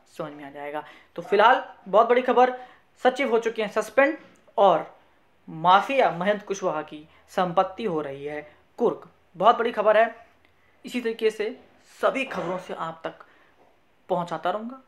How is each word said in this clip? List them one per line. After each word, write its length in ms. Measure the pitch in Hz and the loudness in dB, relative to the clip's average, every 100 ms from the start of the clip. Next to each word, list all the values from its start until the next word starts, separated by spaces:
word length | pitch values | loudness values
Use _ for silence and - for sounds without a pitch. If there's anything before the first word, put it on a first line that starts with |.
| _ | _
समझ 240 | - 156 | -12 -12
में 100 | 147 | -14
आ 60 | 143 | -18
जाएगा। 340 | 143 147 151 - - _ | -14 -10 -10 -12 -18 _
तो 60 | - | -12
फिलहाल 420 | 170 202 220 277 - - 196 | 0 4 4 4 -2 -16 0
बहुत 220 | 190 233 | 2 4
बड़ी 120 | 247 | 2
खबर, 320 | 254 240 247 247 - _ _ _ | 2 4 2 0 -14 _ _ _
सचिव 280 | 254 254 262 | 0 0 0
हो 80 | 226 | 0
चुके 220 | 226 220 | -2 -4
हैं 80 | 202 | -4
सस्पेंड 460 | 214 208 - 277 320 - _ _ - | -4 -2 2 2 0 -12 _ _ 2
और 280 | 196 160 - - _ _ _ _ - | 4 4 -2 -18 _ _ _ _ -16
माफिया 640 | 160 170 190 - 277 196 | -2 4 4 4 2 2
महेंद्र 320 | 165 185 208 | 0 -2 -4
कुशवाहा 360 | - 196 190 151 | -6 -6 -4 -4
की 220 | 151 151 156 _ _ | -8 -14 -20 _ _
संपत्ति 520 | - 180 170 185 185 | -4 0 0 -2 -2
हो 160 | 226 160 | -6 -4
रही 240 | 143 139 | -6 -10
है 160 | 143 151 147 _ _ - | -10 -10 -14 _ _ -2
कुर्क। 300 | 226 151 - _ _ | -2 -2 -12 _ _
बहुत 220 | 165 202 233 | 0 2 2
बड़ी 140 | 226 | 0
खबर 260 | 214 202 214 | 0 2 4
है, 180 | 233 - - _ _ _ _ _ | 2 -2 -20 _ _ _ _ _
इसी 160 | - 247 | -10 -8
तरीके 280 | 233 226 220 | -6 -2 -4
से 240 | 214 214 254 _ _ _ - | -2 -8 -10 _ _ _ -2
सभी 260 | 208 254 | -2 0
खबरों 320 | 254 190 170 185 | -4 -6 -8 -8
से 140 | 180 | -10
आप 260 | 170 165 165 | -10 -10 -10
तक 200 | - - - _ _ _ _ _ _ _ - | -12 -14 -20 _ _ _ _ _ _ _ -6
पहुंचाता 400 | 180 170 160 175 | -4 -4 -6 -4
रहूँगा, 320 | 208 226 262 | -6 -8 -14